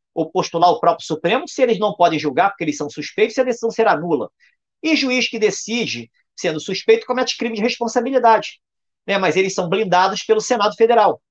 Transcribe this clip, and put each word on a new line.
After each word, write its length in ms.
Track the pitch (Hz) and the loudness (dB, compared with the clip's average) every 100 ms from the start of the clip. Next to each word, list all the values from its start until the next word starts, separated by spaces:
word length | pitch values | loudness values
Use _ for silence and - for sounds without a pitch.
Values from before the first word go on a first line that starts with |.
| _ | _
ou 160 | 165 160 | -6 -4
postular 400 | 180 160 165 175 | -2 -2 2 4
o 100 | 160 | 4
próprio 280 | 170 - - | 2 0 -4
Supremo, 400 | 160 170 254 359 | -4 -2 -2 -2
se 140 | - | 0
eles 180 | 240 190 | 2 2
não 140 | 208 | 0
podem 260 | 170 170 156 | 2 2 2
julgar, 300 | 147 131 196 | -2 0 0
porque 160 | - 160 | 0 -6
eles 100 | 147 | -4
são 140 | 147 | -6
suspeitos, 440 | - 143 - 226 | -8 -6 -2 -2
se 60 | - | 0
a 60 | 254 | -4
decisão 260 | 233 226 | -2 -4
será 240 | - 220 156 | 0 2 2
nula. 340 | 170 139 101 _ _ _ _ _ | 0 -2 -4 _ _ _ _ _
E 100 | 311 | -2
juiz 360 | 311 262 247 - | 0 0 0 -2
que 100 | 226 | 0
decide, 720 | 208 196 - 233 175 120 117 _ _ - | -2 -2 -6 -4 -4 -8 -14 _ _ -8
sendo 240 | 175 156 | -6 -6
suspeito, 460 | - 190 - 226 - | -6 -4 2 2 2
comete 320 | 254 247 - | -4 -4 -4
crime 180 | 226 214 | -4 -2
de 60 | |
responsabilidade, 1000 | 233 - 233 247 247 262 233 214 - - _ _ _ _ - | -2 -2 -2 -2 0 2 4 4 0 -16 _ _ _ _ -4
né? 100 | 196 | 0
Mas 200 | 185 170 | 0 2
eles 160 | 190 | 0
são 160 | 190 170 | -2 -2
blindados 520 | 196 202 180 190 214 | -2 2 2 2 0
pelo 180 | - 214 | 0 0
Senado 340 | 214 240 208 - | 0 0 0 2
Federal. 460 | 226 226 196 151 _ | 2 4 2 0 _